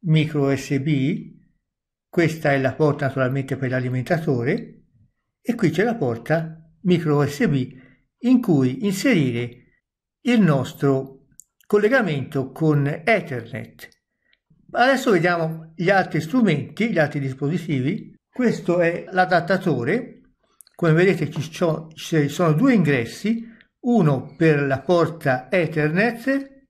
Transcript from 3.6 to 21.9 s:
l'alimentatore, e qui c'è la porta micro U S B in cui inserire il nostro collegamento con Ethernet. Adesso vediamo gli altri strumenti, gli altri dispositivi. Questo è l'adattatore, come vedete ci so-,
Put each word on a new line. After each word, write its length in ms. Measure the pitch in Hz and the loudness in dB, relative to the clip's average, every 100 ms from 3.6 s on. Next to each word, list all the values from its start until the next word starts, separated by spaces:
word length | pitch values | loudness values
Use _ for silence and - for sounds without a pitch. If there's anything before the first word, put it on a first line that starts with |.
| 131 | -4
l'alimentatore, 1040 | 127 127 127 123 165 160 127 120 214 - - _ _ _ _ _ _ | -2 -2 -4 -2 -2 0 -2 0 -4 -6 -20 _ _ _ _ _ _
e 120 | - 226 | -6 0
qui 140 | 165 | 0
c'è 120 | 160 | 0
la 140 | 226 226 | -2 0
porta 600 | 131 117 - 160 165 - - _ | -4 -4 -2 -4 -4 -12 -20 _
micro 340 | 190 175 165 147 | 0 0 2 0
U 100 | 143 | 0
S 220 | - 233 | 0 0
B 280 | 139 123 - - _ _ _ | 0 -4 -10 -20 _ _ _
in 220 | 240 254 | 2 2
cui 440 | - 151 127 131 | 4 2 2 0
inserire 720 | 202 190 285 208 131 117 120 - _ _ _ _ _ _ | -4 -2 2 2 2 -2 -6 -12 _ _ _ _ _ _
il 160 | - 240 | 0 2
nostro 840 | 185 139 120 - 143 135 135 - _ _ - _ _ | 4 2 -2 -2 0 0 -2 -14 _ _ -20 _ _
collegamento 840 | 208 208 262 202 143 123 139 131 | 2 4 2 0 -2 -4 -6 -6
con 340 | - 160 147 139 | -2 2 2 0
Ethernet. 1000 | 147 - 220 - 123 110 117 117 - - _ _ _ _ _ _ _ _ | -2 0 0 0 -10 -10 -14 -14 -18 -20 _ _ _ _ _ _ _ _
Adesso 400 | 143 254 269 - | 0 2 2 2
vediamo 600 | 185 170 175 160 160 - | 2 2 0 -2 -6 -14
gli 160 | - 175 | -6 0
altri 300 | 196 180 170 | 2 2 -2
strumenti, 720 | - 262 214 147 123 - 226 | -2 2 2 2 -2 -4 -2
gli 60 | 175 | 0
altri 180 | 147 147 | 0 0
dispositivi. 960 | 135 131 143 180 170 143 127 196 - - _ | -6 -4 -4 -4 -2 -2 -2 -4 -10 -20 _
Questo 460 | - 247 - - 175 | -2 0 0 0 2
è 280 | 170 175 - | 2 0 -6
l'adattatore, 1200 | 190 180 175 165 190 190 135 120 214 - - _ _ _ _ - _ | -2 2 2 2 -2 0 -2 -2 -4 -4 -18 _ _ _ _ -20 _
come 160 | 170 | 2
vedete 360 | 156 185 190 160 | 4 4 2 -2
ci 140 | - - | -6 -8
so-, 360 | - 175 156 - | -4 -2 -2 -8